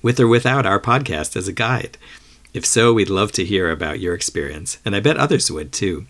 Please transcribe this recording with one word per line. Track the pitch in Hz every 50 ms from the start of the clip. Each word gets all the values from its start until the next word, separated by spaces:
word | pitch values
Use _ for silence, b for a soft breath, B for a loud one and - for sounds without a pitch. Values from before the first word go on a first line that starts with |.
with | - 117 123 -
or | 127 117
without | 117 120 117 123 131 139 123
our | 98 98 98
podcast | - - 117 135 143 120 90 76 78 - -
as | - 90 98
a | -
guide. | - 110 113 127 117 - - - - B B B B B B B B B B _
If | 139 123
so, | - - 117 113 120
we'd | 117 113 98 -
love | 98 95 104 107 -
to | - 92
hear | 87 104 95 90 85
about | 82 76 85 78 76 -
your | - 87 87
experience, | - - - - - 73 69 73 78 92 - - - _
and | 113 101
I | 101
bet | 104 143 156 -
others | 139 147 - - - -
would | - 78 76 76
too. | - - 101 95 87 71 - -